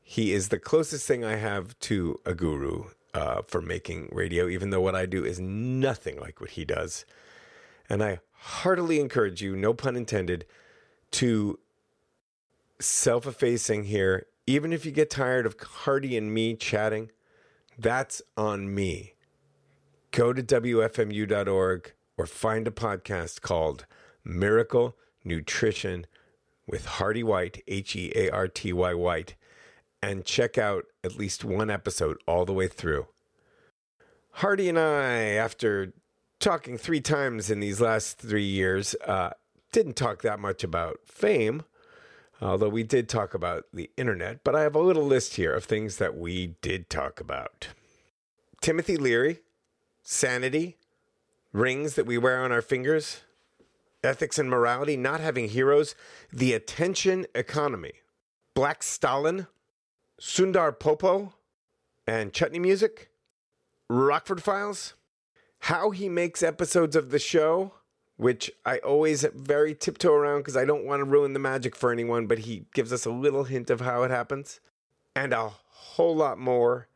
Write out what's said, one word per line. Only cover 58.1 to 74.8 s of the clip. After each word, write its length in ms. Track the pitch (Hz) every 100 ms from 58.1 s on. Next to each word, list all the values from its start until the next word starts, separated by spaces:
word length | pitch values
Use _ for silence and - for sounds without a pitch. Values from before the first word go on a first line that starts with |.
| _ _ _ _
Black 280 | - 139 156
Stalin, 640 | - - 135 135 151 185 175 _ _ _ _ _ _ _
Sundar 560 | - - 190 185 160 127
Popo, 580 | 151 151 185 190 202 _ _ _ _ _ _ _ -
and 260 | 110 104
chutney 260 | - 160 170
music, 520 | 180 190 214 - - _ _ _ _ _ _ _ _
Rockford 540 | 120 139 147 - 185
Files, 520 | 208 196 208 190 - - _ _ _ _ _ _
how 300 | - 170 202
he 180 | 190 196
makes 340 | 170 175 -
episodes 540 | 165 151 175 175 160 156
of 140 | 131
the 80 | 139
show, 560 | - 170 156 170 190 - _ _ _ _
which 340 | 120 117 - - -
I 120 | 127
always 460 | - 143 156 147 143
very 400 | 131 135 147 151
tiptoe 400 | 151 - - 180
around 300 | 147 147 143
'cause 120 | 139 135
I 80 |
don't 200 | 131 147
wanna 200 | 135 139
ruin 280 | 139 143 143
the 60 | 135
magic 380 | 135 131 127 -
for 160 | 123
anyone, 340 | 120 117 117 113
but 140 | 113
he 260 | 110 107 -
gives 180 | - 117
us 120 | 123
a 60 | 120
little 340 | 120 143 139
hint 260 | 131 131 117
of 100 | 120
how 220 | 123 123
it 80 | 127
happens, 500 | 127 120 139 143 - _ _